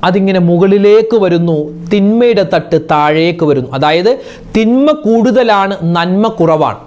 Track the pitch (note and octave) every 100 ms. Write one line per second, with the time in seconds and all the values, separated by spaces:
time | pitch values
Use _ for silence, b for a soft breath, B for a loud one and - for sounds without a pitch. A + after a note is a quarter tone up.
0 | F3+ F#3+ G3 F#3 E3+ F3 F#3+ G3+ G3+ G#3+
1 | A3 A#3 F#3 E3+ E3+ D#3 D3+ E3+ E3+ G#3
2 | G3 A3+ A#3+ G#3 F#3 E3+ D#3 D#3+ D3+ D3+
3 | D3+ D#3 E3 E3+ D#3+ D3 B2 C3 D3+ D#3+
4 | F#3+ C4+ B B - A3 A3 B3 D4 D4+
5 | G#3 A3+ A3+ A#3+ A#3 G#3 G3 G3 E3 E3+
6 | F3 F#3 A3 A3 E3 D#3 C#3 G2+